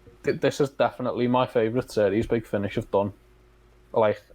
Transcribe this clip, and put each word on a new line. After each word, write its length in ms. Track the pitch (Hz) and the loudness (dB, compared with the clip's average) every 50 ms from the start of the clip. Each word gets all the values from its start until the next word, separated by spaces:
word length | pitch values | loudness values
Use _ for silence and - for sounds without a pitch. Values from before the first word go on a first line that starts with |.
| - - - - - | -20 -20 -20 -8 -4
Th-, 160 | 143 - - | -4 -2 0
this 220 | - - - - | 0 -2 0 0
is 80 | 147 131 | -2 -2
definitely 580 | - - 120 117 - - 127 120 - 110 120 | 0 0 0 0 0 -2 -6 -4 -2 0 0
my 180 | 120 123 127 131 | 2 2 2 2
favourite 460 | 131 - 120 110 113 113 127 - - | 2 2 2 0 2 0 -2 -4 -2
series 360 | - 110 104 98 95 110 117 | 0 2 2 2 2 0 0
Big 180 | - 117 117 - | 0 0 -2 -2
Finish 300 | - - 104 101 95 - | -2 -4 -4 -4 -4 -4
have 140 | 98 90 - | -6 -4 -2
done, 200 | - 98 101 98 98 - _ - - _ _ _ _ _ _ - - - _ _ | 0 0 0 -2 -4 -10 _ -20 -20 _ _ _ _ _ _ -20 -20 -20 _ _
like, 300 | - 120 110 107 104 - - - | 0 2 2 2 0 -2 -6 -10